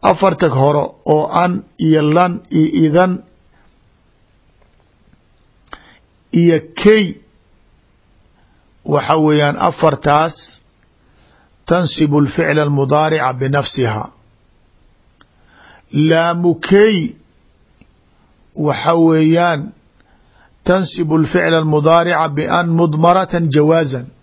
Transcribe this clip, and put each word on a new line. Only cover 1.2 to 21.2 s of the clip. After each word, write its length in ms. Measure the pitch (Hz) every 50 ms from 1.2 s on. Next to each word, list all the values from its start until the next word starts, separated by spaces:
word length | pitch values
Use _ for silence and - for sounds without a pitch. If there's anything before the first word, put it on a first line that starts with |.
| 156 -
an 240 | - - 175 180 180 196 - _ _ _
iyo 240 | - 156 156 156
lan 320 | 151 151 151 170 180 180 175 - - _
iyo 220 | - 160 156 - - - 160
idan 260 | 156 147 170 185 185 180 - - _ _ _ _ _ _ _ _ _ _ _ _ _ _ _ _ _ _ _ _ _ _ _ _ _ _ _ _ _ _ _ _ _ _ _ _ _ _ _ _ _ _ _ _ _ _ _ _ _ - - _ _ _ _ _ _ _ _ _ _ -
iyo 240 | 170 170 170 165 156 151 - -
kay, 300 | - - 208 214 220 208 170 - - _ _ _ _ _ _ _ _ _ _ _ _ _ _ _ _ _ _ _ _ _ _ _ _ _ _ _ _ _ _ _ _ _
waxa 300 | - 147 143 - - 156 160
weeyaan 400 | 156 151 151 147 147 143 143 -
afartaas 760 | - 175 156 - - 160 143 - - 143 143 151 156 170 - - - - - - _ _ _ _ _ _ _ _ _ _ _ _ _ _ _ _ _ _ _ _ _ -
تنصب 480 | 160 180 180 147 - - 156 147 143 151
الفعل 420 | 147 135 - - 170 160 147 156
المضارع 720 | 151 147 143 139 139 131 139 147 156 156 156 156 131 127
بنفسها. 800 | 127 127 135 135 139 143 139 - - - 127 120 107 107 110 - _ _ _ _ _ _ _ _ _ _ _ _ _ _ _ _ _ _ _ _ _ _ - _ _ _ _ _ _ _ - - - - _ _ -
Laamu 640 | 143 151 156 165 165 165 170 170 175 175 175 165
kay 600 | 165 - - 190 202 208 220 220 180 160 120 - _ _ _ _ _ _ _ _ _ _ _ _ _ _ _ _ _ _ _ _ _ _ _ _ _ _ _ _
waxa 380 | - 156 151 135 - - - 170
weeyaan 760 | 170 165 160 160 156 156 156 160 165 175 175 165 147 156 214 - _ _ _ _ _ _ _ _ _ _ _ _ _ _ _ _ _ _
تنصب 480 | - 175 190 190 151 - - 170 156 156
الفعل 400 | 165